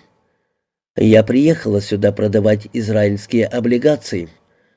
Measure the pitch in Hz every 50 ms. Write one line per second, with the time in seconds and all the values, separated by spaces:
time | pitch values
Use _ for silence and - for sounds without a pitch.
0 | _ _ _ _ _ _ _ _ _ _ _ _ _ _ _ _ _ _ - -
1 | - 110 110 110 107 110 120 131 143 160 160 - - 110 104 101 101 - 107 101
2 | 104 104 104 - 104 104 98 110 101 107 107 104 107 - - 120 110 104 110 107
3 | 104 101 101 101 - - - 117 107 - - 123 110 120 123 120 135 151 151 143
4 | - - 120 92 85 80 _ _ _ _ _ _ _ _ _